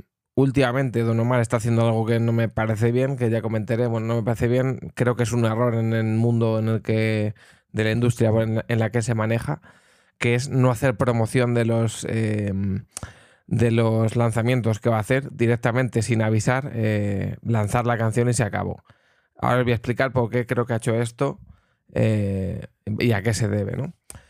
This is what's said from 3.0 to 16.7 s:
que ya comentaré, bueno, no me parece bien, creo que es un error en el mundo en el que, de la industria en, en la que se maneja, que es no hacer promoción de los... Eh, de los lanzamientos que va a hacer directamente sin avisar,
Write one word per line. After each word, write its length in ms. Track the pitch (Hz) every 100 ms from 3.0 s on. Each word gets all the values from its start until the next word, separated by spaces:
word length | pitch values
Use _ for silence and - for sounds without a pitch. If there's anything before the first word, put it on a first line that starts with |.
| 135 131
que 140 | 117
ya 100 | 113
comentaré, 460 | 107 110 98 113 123
bueno, 200 | 113 113
no 100 | 117
me 60 |
parece 260 | 110 113 120
bien, 440 | 123 131 120 -
creo 220 | - 123 120
que 60 |
es 100 | 113
un 140 | 120 113
error 300 | 110 123 113
en 180 | 113
el 100 | 113
mundo 540 | 110 110 117 117 113 110
en 100 | 110
el 140 | 113
que, 520 | - 110 110 110 107 - - _ _
de 120 | 104
la 80 | 110
industria 360 | 113 120 - 110 113
en, 200 | 110 110 -
en 100 | 117
la 120 | 110
que 100 | 120
se 140 | 107
maneja, 480 | 113 107 117 143 151 - - _ _ _ -
que 160 | 120
es 160 | 120 139
no 200 | 131 127
hacer 280 | 113 139 101
promoción 560 | 123 117 113 131 120
de 100 | 120
los... 420 | 113 117 113 - -
Eh, 420 | 113 110 104 101 95 98 101 - - - - - _ -
de 240 | 113 117
los 460 | 117 113 110 113 117
lanzamientos 600 | 117 113 120 127 113 107
que 120 | 123
va 80 | 110
a 20 |
hacer 300 | 104 131 139
directamente 720 | - 117 117 123 120 123 117
sin 180 | 110 113
avisar, 500 | 110 110 131 127 143